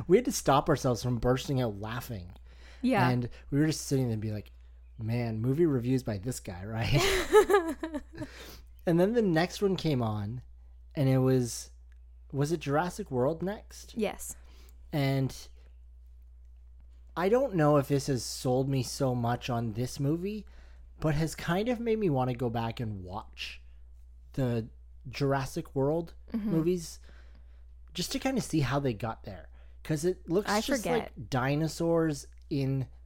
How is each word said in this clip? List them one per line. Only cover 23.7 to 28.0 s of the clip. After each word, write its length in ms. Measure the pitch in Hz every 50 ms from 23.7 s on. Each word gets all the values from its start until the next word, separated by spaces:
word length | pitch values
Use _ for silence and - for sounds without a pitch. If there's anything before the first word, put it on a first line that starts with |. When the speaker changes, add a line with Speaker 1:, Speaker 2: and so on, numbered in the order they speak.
| - - - - - - - - - - - - -
Speaker 1:
the 340 | - 135 120 120 117 110 - - - - - - - - 139
Jurassic 640 | 110 - 143 135 135 135 131 131 - 170 160 - -
World 380 | 139 135 139 156 170 170 165 - - - - -
Speaker 2:
Mm-hmm. 180 | 233 202 220
Speaker 1:
movies 480 | 170 160 160 170 185 180 165 - - - - - - - - - - - - - - - - - - - - - -
just 180 | -